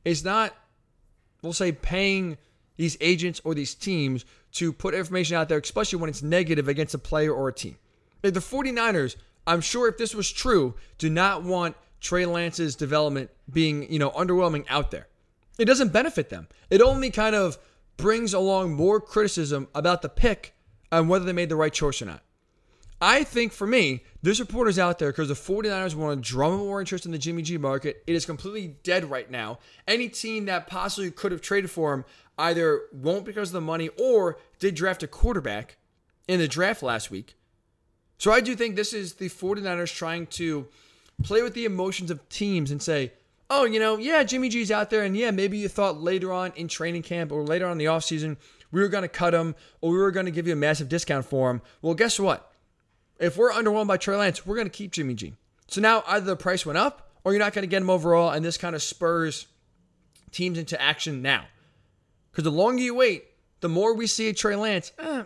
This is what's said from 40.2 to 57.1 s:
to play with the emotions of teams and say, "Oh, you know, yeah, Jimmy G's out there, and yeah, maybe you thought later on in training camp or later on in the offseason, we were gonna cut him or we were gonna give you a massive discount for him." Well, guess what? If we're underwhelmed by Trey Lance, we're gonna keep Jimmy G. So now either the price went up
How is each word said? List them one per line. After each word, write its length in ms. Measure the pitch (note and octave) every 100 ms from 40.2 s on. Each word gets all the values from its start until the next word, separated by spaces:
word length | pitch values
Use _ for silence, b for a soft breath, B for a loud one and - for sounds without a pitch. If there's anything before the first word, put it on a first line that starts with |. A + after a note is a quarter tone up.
| D#3+
to 400 | - E3 D3 C3 b b b b -
play 200 | - G#3+
with 100 | B3
the 140 | A#3+ A3+
emotions 440 | F#3 F#3+ F#3+ F3
of 160 | D3+ -
teams 400 | - G3+ F3+ C#3
and 120 | C#3+
say, 300 | - D3 B2 _ _ _ -
"Oh, 160 | C#4
you 160 | A#3 A3
know, 160 | A3 A3
yeah, 260 | C4 D#4+
Jimmy 240 | C#4 B3+ B3+
G's 220 | A#3 G#3
out 200 | G#3+ G#3
there, 140 | A3
and 120 | G3+ G3+
yeah, 140 | A#3
maybe 280 | F#3+ G3 G#3
you 100 | G3
thought 340 | - G3 D3+
later 300 | E3+ F#3+ F#3
on 200 | F#3 F#3
in 160 | D3+ E3+
training 340 | - E3 E3+
camp 300 | - E3+ D#3
or 100 | D3+
later 240 | D3 F3 F3+
on 60 |
in 60 | E3+
the 80 | D3+
offseason, 500 | D#3+ - D#3 D#3 D3 b b b
we 100 | F3
were 80 | G3+
gonna 200 | G3+ F3
cut 260 | - F3
him 200 | E3+ E3 - b b
or 100 | E3
we 80 | F3+
were 120 | G3
gonna 200 | F#3 F#3
give 160 | D#3+ E3+
you 60 |
a 40 | D3+
massive 340 | D3 D#3 C3+
discount 340 | E3 - C#3
for 260 | - C3+ B2+
him." 120 | A#2+ b b
Well, 120 | D#3+
guess 240 | E3 A#3 G#3
what? 280 | F#3+ C3 - _ _ _ _ _ _ -
If 180 | E3+ F3
we're 160 | A#3
underwhelmed 360 | G#3 A3 G#3+ G#3
by 100 | F#3
Trey 180 | G3+ G3+
Lance, 300 | G3 F3 F#3
we're 100 | A3+
gonna 140 | G3+
keep 220 | - G3
Jimmy 200 | E3 C3+
G. 220 | A2 F2 - _ _ -
So 140 | F#3+
now 200 | A3 A3+ E3
either 180 | G3+
the 120 | F#3+ F3
price 280 | F#3 -
went 140 | D#3 D#3+
up 340 | C4+ - -